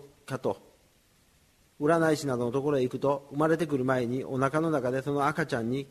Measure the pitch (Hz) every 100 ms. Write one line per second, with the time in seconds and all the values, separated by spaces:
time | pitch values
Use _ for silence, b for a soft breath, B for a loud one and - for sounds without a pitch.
0 | - _ - 127 120 - - _ _ _
1 | _ _ _ _ _ _ _ - 147 165
2 | 160 156 143 120 120 131 143 139 127 127
3 | 139 143 - 143 156 160 165 143 127 127
4 | 120 127 85 131 135 156 165 147 123 131
5 | 135 143 139 156 151 123 113 131 139